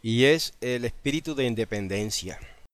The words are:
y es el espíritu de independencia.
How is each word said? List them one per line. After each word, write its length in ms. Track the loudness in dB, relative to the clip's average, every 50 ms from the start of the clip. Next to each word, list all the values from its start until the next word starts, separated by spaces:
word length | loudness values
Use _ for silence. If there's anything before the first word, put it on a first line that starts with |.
| 0
y 200 | 2 4 6 6
es 300 | 6 6 6 2 -4 -6 -6
el 240 | -4 -4 -2 -2 -2
espíritu 500 | -4 -6 -4 -4 -2 -2 -2 -2 -4 -2
de 100 | 0 0
independencia. 920 | 0 0 0 -2 -2 -2 -4 -4 -2 -2 -2 -2 -2 -4 -4 -6 -8 -10 -12 -14 -18 -18 -20 -20 -20